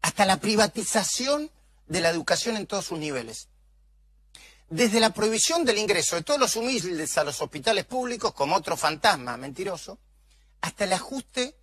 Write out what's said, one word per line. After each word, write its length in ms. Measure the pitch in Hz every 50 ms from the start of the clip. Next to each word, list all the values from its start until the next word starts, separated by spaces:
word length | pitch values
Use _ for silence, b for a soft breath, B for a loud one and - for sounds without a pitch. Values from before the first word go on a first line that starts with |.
Hasta 240 | - - - - 208
la 120 | 190 190 185
privatización 1120 | - 202 220 208 220 202 - - 202 - - 220 190 - - - 247 269 285 294 302 311 _ _ _ _ _ _ _ _
de 140 | 156 180
la 80 | 170 165
educación 480 | 165 170 151 - 180 160 - 233 226 214
en 100 | 196 -
todos 180 | - 196 175
sus 140 | - 175 160
niveles. 500 | 151 151 143 131 117 113 110 - - _ _ _ _ _ _ _ _ _ _ _ _ _ _ _ _ _ B B B B B B B B
Desde 300 | 165 160 240 233 196 226
la 120 | 220 220
prohibición 520 | 220 214 208 220 226 220 - - 330 339 339
del 120 | 240 214 208
ingreso 380 | 214 202 202 175 151 - -
de 80 | 170 165
todos 160 | - 294 285
los 160 | 262 - -
humildes 640 | 220 226 247 269 233 156 185 180 156 156 143 - -
a 60 | 151
los 160 | 147 143 -
hospitales 440 | 156 143 - 151 135 226 220 196 -
públicos, 480 | _ - 254 254 247 240 220 202 214 -
como 220 | - 233 - 170
otro 200 | 196 - - 180
fantasma 600 | - - 151 156 147 - 220 196 147 123 123 120 113
mentiroso, 640 | 131 139 135 127 190 196 190 160 - - 190 - _ _ _ _ _ _ _ _ _ _ _ _
hasta 260 | - 170 - - 208
el 80 | 190 190
ajuste 600 | - - - 269 269 254 _ _ - 247 262 311 _